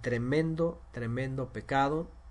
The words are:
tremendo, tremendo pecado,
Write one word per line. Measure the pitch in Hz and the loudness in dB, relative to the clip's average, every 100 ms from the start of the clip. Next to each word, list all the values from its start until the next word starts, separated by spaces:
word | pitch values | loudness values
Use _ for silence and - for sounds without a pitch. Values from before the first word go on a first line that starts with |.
tremendo, | 123 120 123 147 165 160 170 170 - | -2 0 2 2 2 2 0 -2 -10
tremendo | 123 117 120 135 135 123 | -6 -4 -2 -2 -2 -4
pecado, | 113 - 135 139 156 170 - - | -6 0 2 4 2 -2 -10 -18